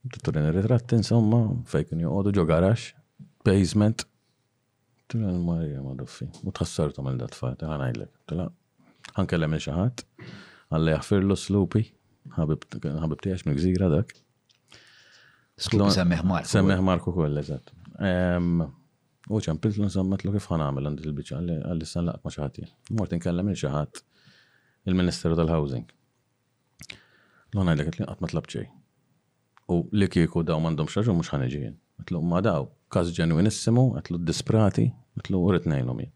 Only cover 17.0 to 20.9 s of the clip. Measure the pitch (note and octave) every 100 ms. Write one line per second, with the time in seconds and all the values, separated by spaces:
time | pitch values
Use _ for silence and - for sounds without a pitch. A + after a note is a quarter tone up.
17 | F2+ E2+ D2+ D2 D2 C#2 - - - -
18 | G2 F2+ F2+ F2 F2 E2+ D2+ - _ _
19 | _ _ - G#2 F2 D#2 A2+ G#2 G#2 F#2+
20 | F#2+ G2 G2 G2+ - E2 C#2+ C#2 C#2+